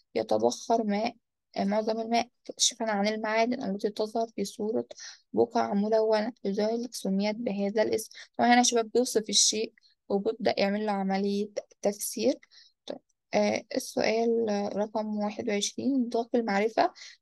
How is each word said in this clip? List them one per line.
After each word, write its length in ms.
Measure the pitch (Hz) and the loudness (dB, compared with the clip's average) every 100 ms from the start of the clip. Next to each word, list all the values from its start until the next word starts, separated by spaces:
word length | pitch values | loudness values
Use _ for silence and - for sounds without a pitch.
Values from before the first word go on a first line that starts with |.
| _ 226 | _ -4
يتبخر 680 | 220 220 233 247 - 233 | 0 2 2 0 0 0
ماء، 320 | 214 202 226 - _ _ _ - | 2 -2 -2 -6 _ _ _ -4
آه، 60 | |
معظم 360 | 196 208 220 226 | 0 0 -2 -4
الماء، 280 | 226 233 233 _ - | 0 -2 -2 _ -18
كشفا 460 | - - - 226 | 0 0 0 -2
عن 160 | 202 202 | 0 0
المعادن 560 | 220 220 220 233 247 | 0 -2 2 2 0
التي 260 | 196 196 208 | -4 -2 -4
تظهر 380 | - 214 226 233 220 | -2 -4 -2 -4 -4
في 100 | 202 | -8
صورة 400 | - 214 240 240 - - - _ | -4 -4 -2 -4 -12 -18 -18 _
بقع 400 | 208 233 233 226 | 2 2 2 0
ملونة، 600 | 208 208 220 220 214 220 233 202 | 0 2 2 4 2 0 -4 -4
لذلك 500 | 196 208 233 240 - | -2 0 -2 -6 -6
سميت 400 | 196 190 208 214 | -2 0 0 -2
بهذا 460 | 240 196 202 214 | -4 -2 -2 0
الاسم. 260 | 220 220 - - - - | 0 0 -6 -16 -16 0
طبعًا 100 | 233 | 6
هنا 80 | 240 | 6
يا 60 | |
شباب 280 | 247 233 220 | 6 2 0
بيوصف 380 | 233 254 220 214 | 0 2 0 2
الشيء 440 | 208 - 214 226 _ _ _ _ | 2 4 2 -4 _ _ _ _
وبيبدأ 440 | 202 208 220 208 - | -2 -2 0 0 2
يعمل 280 | 196 202 214 | 0 0 -2
له 60 | |
عملية 580 | 196 190 190 202 202 208 - - _ | -2 0 0 0 -2 -4 -8 -16 _
تفسير. 580 | 202 202 - - 226 - _ - - _ - | -4 -2 -8 -2 0 0 _ -20 -20 _ -14
طيب، 140 | - _ _ _ | -14 _ _ _
آه، 300 | - 208 214 - - | 0 2 0 -4 -6
السؤال 540 | - 262 - 226 233 226 220 202 202 190 | -4 0 2 2 2 2 0 0 -2 -4
رقم 400 | 214 220 214 208 | -4 -4 -4 -4
واحد 300 | 208 208 233 | -4 -4 -2
وعشرين، 520 | 208 208 - 233 269 233 | -2 -2 -4 0 0 0
نطاق 240 | 226 233 247 | -2 0 0
المعرفة 580 | 226 196 220 - 359 - - - | 2 2 2 2 0 0 -20 -12